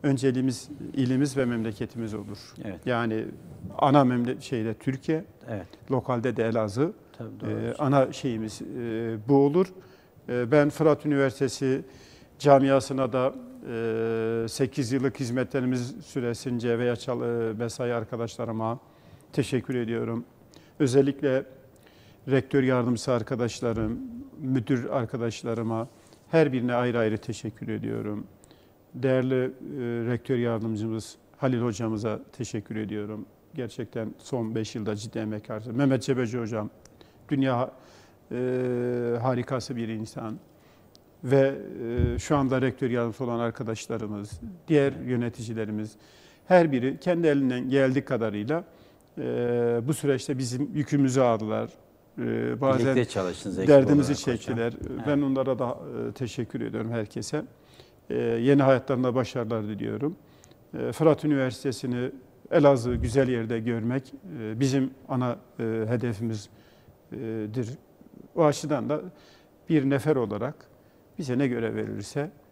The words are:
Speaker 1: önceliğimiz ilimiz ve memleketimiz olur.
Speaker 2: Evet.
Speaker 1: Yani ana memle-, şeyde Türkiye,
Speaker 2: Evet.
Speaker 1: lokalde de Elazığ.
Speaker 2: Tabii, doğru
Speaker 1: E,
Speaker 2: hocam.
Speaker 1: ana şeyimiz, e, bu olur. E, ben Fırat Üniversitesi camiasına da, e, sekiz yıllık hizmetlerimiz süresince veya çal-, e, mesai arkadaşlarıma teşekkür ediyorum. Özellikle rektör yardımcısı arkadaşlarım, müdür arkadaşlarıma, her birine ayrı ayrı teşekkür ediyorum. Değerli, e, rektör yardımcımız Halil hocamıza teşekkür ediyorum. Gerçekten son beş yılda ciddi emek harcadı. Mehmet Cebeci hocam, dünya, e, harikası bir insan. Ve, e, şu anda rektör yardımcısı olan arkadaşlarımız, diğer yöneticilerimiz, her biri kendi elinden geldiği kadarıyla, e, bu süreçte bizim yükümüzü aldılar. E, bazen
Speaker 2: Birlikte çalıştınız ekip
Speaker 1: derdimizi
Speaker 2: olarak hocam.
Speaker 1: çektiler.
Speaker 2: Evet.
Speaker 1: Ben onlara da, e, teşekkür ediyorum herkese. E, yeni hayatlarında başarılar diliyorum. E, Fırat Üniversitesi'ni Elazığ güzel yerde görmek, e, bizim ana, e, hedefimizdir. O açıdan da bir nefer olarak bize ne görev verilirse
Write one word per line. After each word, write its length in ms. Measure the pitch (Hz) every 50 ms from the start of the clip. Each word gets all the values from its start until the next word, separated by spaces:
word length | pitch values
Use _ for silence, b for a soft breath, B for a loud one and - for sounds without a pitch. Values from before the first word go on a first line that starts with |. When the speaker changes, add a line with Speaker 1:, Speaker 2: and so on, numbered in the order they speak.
| -
Speaker 1:
önceliğimiz 640 | 147 139 123 127 135 123 131 127 131 120 104 - - - - - - -
ilimiz 440 | 135 131 123 131 127 143 143 127
ve 80 | 135 131
memleketimiz 680 | 120 120 113 110 113 104 - 120 107 - 117 113 110 104
olur. 240 | 110 101 104 101 - - - - - -
Speaker 2:
Evet. 140 | 110 92 - -
Speaker 1:
Yani 400 | 127 123 117 117 113 110 110 113 - - - - - - - - - -
ana 260 | - - 139 135 147 135
memle-, 380 | 123 123 120 120 123 131 -
şeyde 320 | - - 139 117 107 113 107
Türkiye, 500 | - - 135 131 135 - - 160 160 196 - - - - -
Speaker 2:
Evet. 160 | 117 98 90 - - - - -
Speaker 1:
lokalde 440 | 131 127 - - 127 120 113 127 113
de 60 | 113 110
Elazığ. 440 | 113 110 117 110 104 98 120 147 175 220 - - - -
Speaker 2:
Tabii, 120 | - 120 107 107 107
doğru 80 | 110 110
Speaker 1:
E, 20 | 107 110 113 117
Speaker 2:
hocam. 40 | 117 - 147 131 143
Speaker 1:
ana 200 | 139 131 - 147
şeyimiz, 480 | - - 135 117 110 110 107 107 -
e, 40 | - - - 123 117 117 110 110 117 113 113 110 107
bu 80 | 117 143
olur. 380 | 139 139 143 147 180 190 185 - B B B B B B B B - - -
E, 220 | 123 123 123 117
ben 180 | 147 151 147 151
Fırat 360 | - - 156 156 147 143 -
Üniversitesi 760 | 151 147 139 139 135 131 - 139 131 - - 139 131 131 143 - B B B B B B B B B B -
camiasına 760 | - 143 139 135 135 135 135 135 127 - 139 131 131 120 117
da, 200 | 127 127 139 - - - - - - - - 120 113 117 113 110 113 113 113 113 113 113 113 113 113 113
e, 40 |
sekiz 440 | 113 - - 135 127 - 160 135 110
yıllık 280 | 131 135 123 139 - -
hizmetlerimiz 760 | 139 113 120 131 127 - - 139 127 127 127 123 120 123 - - -
süresince 760 | - - 139 120 120 117 - - 135 123 120 113 120 117 117
veya 160 | 123 123 120
çal-, 540 | 113 - - 123 120 123 120 120 117 113 113
e, 40 | 110
mesai 400 | 107 120 117 - - 127 120 120
arkadaşlarıma 840 | 117 113 - 131 113 117 110 - - 117 113 110 110 113 113 120 - - B B B B B B B B - -
teşekkür 420 | - 127 - - 123 - - 127
ediyorum. 480 | 123 117 110 117 117 117 113 113 120 120 - _ - - B B B B B B -
Özellikle 640 | 156 127 120 139 135 143 139 - 147 139 131 135 - - - - - - - b b b b b b b b b - 131
rektör 340 | 135 135 123 - - 139 131
yardımcısı 480 | 127 131 127 120 120 120 110 - -
arkadaşlarım, 880 | 127 120 110 - 139 113 120 113 - - 127 120 113 113 110 107 120 - 262 247 - - - - - -
müdür 480 | 156 131 131 135 110 - 135 120 127 -
arkadaşlarıma, 1000 | - 135 117 110 - 120 117 117 110 - - 123 113 113 113 113 113 113 117 127 B B B B B B B -
her 220 | - 165 156 147 131
birine 200 | 127 117 123 123
ayrı 260 | 120 123 123 113 120
ayrı 180 | 113 110 107
teşekkür 500 | 104 - - 107 - - 110 - - 113
ediyorum. 600 | 113 107 107 110 113 113 113 110 104 107 107 - - - b b b b b b b b b _ _ -
Değerli, 420 | 131 127 135 131 131 127 131 131 127 127
e, 60 | 127 131 - - - 143 139 123 120 117 117 113 117
rektör 260 | 123 113 - - 135
yardımcımız 800 | 120 120 117 117 110 110 113 113 104 110 113 110 110 107 - - _ _ _ -
Halil 240 | _ - 135 127 117
hocamıza 580 | 117 120 107 98 117 110 110 104 110 113 107 117 - - -
teşekkür 380 | - 120 - - 110 101 - 113
ediyorum. 500 | 107 110 98 107 104 104 104 110 107 - - - _ _ _ -
Gerçekten 580 | 143 123 107 - - 117 - - 120 110 101 -
son 380 | - - - - 123 113 110 113
beş 200 | 113 110 - -
yılda 200 | 117 104 107 104
ciddi 240 | 104 107 110 - 120
emek 300 | 110 107 107 104 - -
harcadı. 240 | 113 110 110 127 113
Mehmet 300 | 123 143 135 131 127 131
Cebeci 360 | - 135 123 127 110 117 123
hocam, 300 | 117 104 117 107 104 107 - - - - - B B B B B B -
dünya, 420 | 151 135 135 135 127 120 131 - - B B B B B B B B B _ _
e, 40 | - 120 127 127 127 127 127 123 123 120 123 123 123 123 120 120 117 117
harikası 540 | 120 131 127 120 117 - 139 120 - - 127
bir 120 | 117 113
insan. 500 | 110 113 107 107 104 - 135 117 110 110 - - _ b b b b b b b b b - _ _ _ _ -
Ve, 320 | 127 135 139 135 135 139 - 101 98 - - 117 113 117 123 120 117 120
e, 40 | 120
şu 180 | - - 156
anda 240 | 143 135 127 131 131
rektör 280 | 131 131 - - 139 123
yardımcısı 340 | 120 120 120 117 110 - 135
olan 160 | 120 117 117
arkadaşlarımız, 1000 | 117 113 113 - 123 110 113 110 - - 120 110 110 104 104 101 101 107 - - - 214 185 - -
diğer 260 | - 156 147 139 139 139
yöneticilerimiz, 1040 | - 131 127 127 117 120 117 110 - 113 113 113 113 110 104 107 107 107 107 - B B B B B B B B B B
her 240 | - 180 180 165 156
biri 260 | 135 123 120 135 135 135
kendi 260 | - 185 175 165 170
elinden 420 | 156 147 139 135 127 123 123 123 131
geldiği 320 | 131 139 135 131 131 139 -
kadarıyla, 580 | - 135 113 113 110 104 104 104 120 151 170 190 - B B B B B B B _ _
e, 40 | - 131 123 123 123 120 120 120 120 117 120 120 117 113
bu 60 | 139 156
süreçte 440 | - - 139 135 123 - - 143
bizim 320 | 127 131 117 120 127 143 - -
yükümüzü 480 | 151 139 - 151 143 139 131 123 139
aldılar. 480 | 127 120 113 107 110 107 107 110 113 - - - - _ _ _ _ _ _ -
E, 420 | 120 117 117 117 117 123 123 123
bazen 340 | 135 135 131 127 117 135 131
Speaker 2:
Birlikte 100 | 127 117 - -
çalıştınız 440 | 101 95 90 85 - - 101 90 92
ekip 100 | 95 -
Speaker 1:
derdimizi 420 | 143 139 135 - 147 147 135 127 143
Speaker 2:
olarak 80 | -
hocam. 140 | - 139 123
Speaker 1:
çektiler. 380 | 110 - - 123 117 117 120 117 - - - 131
Speaker 2:
Evet. 60 | 127 117
Speaker 1:
Ben 140 | 143 143 143
onlara 380 | 143 135 135 135 131 135 131 117
da, 180 | 127 120 127 - - 143 123 117 117 117
e, 20 |
teşekkür 500 | 110 - 131 113 - - 117 - - 123
ediyorum 300 | 113 113 110 113 110 113
herkese. 520 | 117 117 107 104 - 113 110 - - 151 226 - - B B B B B B B B B _ -
E, 60 | 120
yeni 440 | 123 120 117 117 117 120 135 143 143 135
hayatlarında 520 | 135 135 120 - - 135 123 127 127 117
başarılar 480 | 131 120 - - 131 117 110 117 110 104
diliyorum. 520 | 104 107 101 113 110 110 107 135 156 190 - b b b b b b b b - _ - 123
E, 120 | 123 123
Fırat 340 | 117 - 160 160 147 - -
Üniversitesi'ni 840 | 151 147 135 131 127 110 - - 139 117 - - 127 120 123 123 135 - - - - - - _ -
Elazığ 440 | - 170 143 139 139 123 113 123 123
güzel 320 | 117 120 123 110 139 135 123
yerde 300 | 127 117 113 113 120 117
görmek, 540 | 110 120 120 113 107 117 127 135 - - - - - 190 160 131
e, 180 | 110 107 110 117
bizim 320 | 139 131 131 139 131 135 - - - -
ana, 260 | 139 123 127 123 120 - - _ _ -
e, 40 | 117 113 113 113 110
hedefimizdir. 1800 | 107 123 117 123 120 110 95 120 113 113 104 - - - - - - - - _ - - _ _ _ 117 113 113 113 110 113 107 104 107 131 117 107 131 - - _ _ _ - - - - - - _
O 80 | 165 165
açıdan 440 | 147 139 - - 147 151 131 113 120
da 120 | 147 151 185 185 B B B B B B B B B _ _ -
bir 200 | 165 151 131 135
nefer 260 | 139 139 - 151 156
olarak 400 | 131 117 104 104 101 110 135 151 - - - - b b b b b b b _ -
bize 180 | 165 127 123
ne 100 | 123 143
görev 280 | 127 120 117 113 110 110
verilirse 560 | 110 110 107 107 104 104 - - 143 143 185 - - - -